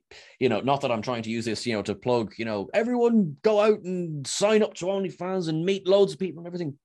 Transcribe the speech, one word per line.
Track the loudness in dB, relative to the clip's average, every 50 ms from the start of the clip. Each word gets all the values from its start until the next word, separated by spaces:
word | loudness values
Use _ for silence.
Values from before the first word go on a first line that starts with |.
| _ _ -20 -20 -20 -20 -8 _
you | 0
know, | 0 0 2
not | 0 0 0 0
that | 0 -2
I'm | -2 -2
trying | -2 -4 -4 -6 -4
to | -6
use | -6 -4 -4
this, | -4 -6 -4 -4
you | -4 -2
know, | -2
to | -2 -4 -6
plug, | -4 -2 0 0 0 0 -2 -6
you | -8 -6
know, | -4 -4 -6 -6 -2 0
everyone | 0 0 0 0 2 2 4 4 4 2 2 -2 0
go | _ 2 4 4
out | 4 4 4 2
and | 0 -6 -6 -4 -4 -6 -6 -8 -8
sign | -6 -4 0 2 4 4 4
up | 4 2 -2
to | -6 -4
OnlyFans | -4 -2 -2 -4 -4 -6 -8 -6 -4 -2 -2 -2 -2
and | -2 -2 0
meet | 0 -2 -2 2
loads | 4 4 6 6 4 2
of | -4
people | -6 -8 -6 -10
and | -12
everything. | -10 -8 -6 -6 -6 -8 -10